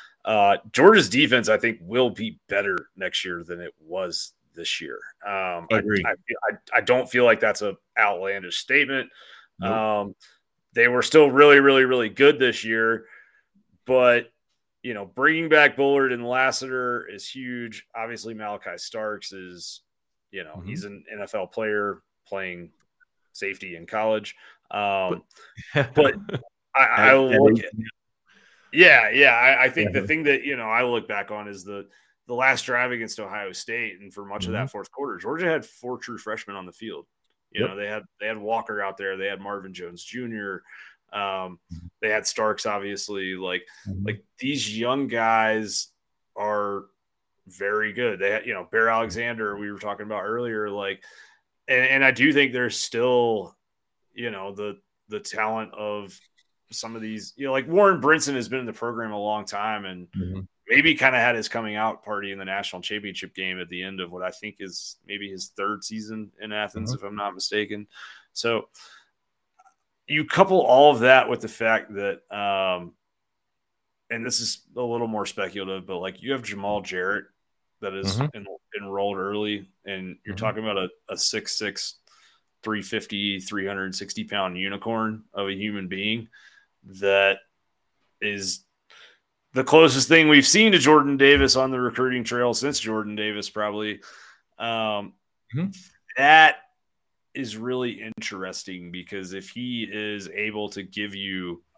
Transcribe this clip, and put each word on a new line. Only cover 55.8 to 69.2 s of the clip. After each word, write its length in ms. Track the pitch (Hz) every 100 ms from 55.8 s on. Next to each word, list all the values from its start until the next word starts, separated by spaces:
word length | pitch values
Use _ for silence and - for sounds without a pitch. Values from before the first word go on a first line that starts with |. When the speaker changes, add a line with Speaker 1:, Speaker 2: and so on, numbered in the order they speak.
| 107 104 98 - _ _ _ _ _
Speaker 1:
some 260 | - 113 113
of 60 |
these, 320 | 110 110 98 -
you 80 |
know, 80 | 139
like, 160 | 131 131
Warren 320 | 175 202 175
Brinson 340 | 127 156 147
has 140 | 135 113
been 120 | 131
in 60 | 120
the 60 |
program 400 | 117 117 117 113
a 80 | 104
long 240 | 104 107
time 400 | 101 101 107 107
and 260 | 98 90 90
Speaker 2:
Mm-hmm. 280 | 101 90 95 95 _ -
Speaker 1:
maybe 260 | 127 156
kinda 240 | 147 131 127
had 160 | 120
his 160 | 113 107
coming 260 | 117 110 107
out 260 | 110 101
party 300 | - 104 101
in 60 | 98
the 80 | 95
national 340 | 98 98 92
championship 540 | 87 104 101 92 95
game 260 | - 95 92
at 80 | 87
the 140 | 90
end 180 | 92 98
of 100 | 87
what 120 | 90
I 80 | 92
think 260 | - 107 101
is 360 | 98 85 - - -
maybe 240 | 101 101
his 180 | 95 92
third 300 | - 101 104
season 460 | - 110 107 110 104 -
in 100 | 107
Athens, 440 | 107 104 110 104
Speaker 2:
Mm-hmm. 100 | 131
Speaker 1:
if 60 | 101
I'm 60 | 104
not 180 | 101
mistaken. 520 | 92 - 107 104 104 104 - - - _
So 360 | - 117 113 - - - - _ _